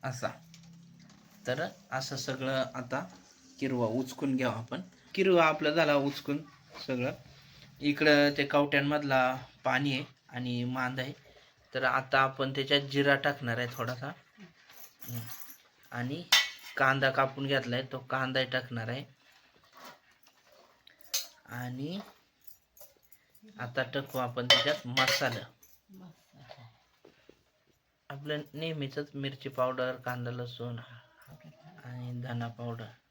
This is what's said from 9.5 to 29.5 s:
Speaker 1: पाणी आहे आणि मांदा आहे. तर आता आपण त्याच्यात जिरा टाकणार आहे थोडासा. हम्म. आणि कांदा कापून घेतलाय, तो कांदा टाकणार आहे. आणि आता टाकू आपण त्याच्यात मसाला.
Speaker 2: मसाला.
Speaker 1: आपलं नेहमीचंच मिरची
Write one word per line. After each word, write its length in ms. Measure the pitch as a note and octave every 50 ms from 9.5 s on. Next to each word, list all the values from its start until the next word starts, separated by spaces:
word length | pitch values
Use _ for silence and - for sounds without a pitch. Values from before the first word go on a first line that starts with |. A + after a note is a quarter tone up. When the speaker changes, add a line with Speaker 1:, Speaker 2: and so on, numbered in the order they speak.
| - _ _
Speaker 1:
पाणी 280 | C3 B2+ C3 C#3+ C#3+
आहे 120 | C3+ B2+ C3 - - _ _ _
आणि 340 | - B2 B2 B2 B2 A#2+ A#2+
मांदा 380 | B2 B2+ C3 B2+ B2+ C3 C3
आहे. 120 | B2+ C3+ - - - - - - - _ _ _ _ _ -
तर 100 | C3 C3
आता 360 | B2+ B2 C3 C3 C3 - C3+
आपण 320 | C3+ C3+ C3+ - C3+ C3+
त्याच्यात 300 | C3+ C#3 C3+ C3+ C#3+ C#3+
जिरा 340 | C#3+ C3+ C3+ C#3 C#3 C#3+ C#3
टाकणार 420 | C3+ - D3 C#3+ - C3 A#2+ A#2 A#2+
आहे 100 | B2 A#2+ B2
थोडासा. 340 | - A#2+ A#2 B2+ A#2+ C3 C#3
हम्म. 1120 | F3 - _ _ _ _ G3+ F3 _ _ - _ - - - - _ _ - - A#2+ A#2 A2+ A2+ - - - - - _ _ _ _ _ _ -
आणि 320 | - A#2+ A#2+ B2+ C#3+ E3 F3 - - - - - - - - - - -
कांदा 340 | C3+ C3 C3+ C#3 C3+ C3+
कापून 360 | C3+ C#3+ C3+ C3 C3+ C#3 C#3 C3+
घेतलाय, 340 | C#3 C3+ B2 A#2+ A#2+ B2 C3+ B2+
तो 80 | - C3
कांदा 440 | A#2+ - - C3 C3 C3 C3 C3 C3
टाकणार 440 | B2+ B2+ B2+ B2+ - B2 A#2 A2+ A2+
आहे. 180 | A#2+ C3 D3 - - _ _ - - - _ _ _ _ _ _ _ - - - - _ _ _ _ _ _ - _ _ _ _ - - - _ _ _ _ - - _ - - - - - - - _ _
आणि 540 | - - A#2+ B2 B2 B2+ B2+ C3+ D3+ F3 G3 G3+ - - _ _ _ _ _ _ - - _ _ _ _ - - - _ _ _ _ - _ _ _ _ - _ A3 G3+ G#3+
आता 240 | B2 A#2+ B2 C3+ C3
टाकू 340 | B2 - C#3 C#3 - - C3
आपण 280 | B2+ A#2+ A#2+ B2+ A#2+
त्याच्यात 420 | B2 - - - C#3 D3+ D3 - B2
मसाला. 600 | A#2+ - C3 B2+ - - D3 B2+ A#2 G#2+ - - - _ - - - _ _ _
Speaker 2:
मसाला. 800 | F#3+ F#3+ - - - _ _ _ _ D3 C#3 - - - A#2+ A2+ _ _ _ _ _ _ _ - _ _ _ _ - _ _ _ _ _ _ _ _ _ _ _ _ _ _ _
Speaker 1:
आपलं 320 | C#3 C#3 C#3+ D3 D3+ D3 D3+ D3 -
नेहमीचंच 560 | D3 D#3+ E3 D#3+ D3+ C#3+ C3+ C#3 D3 D3 C#3+ -
मिरची 340 | C#3+ C#3 C#3 C3+ C3 - C3+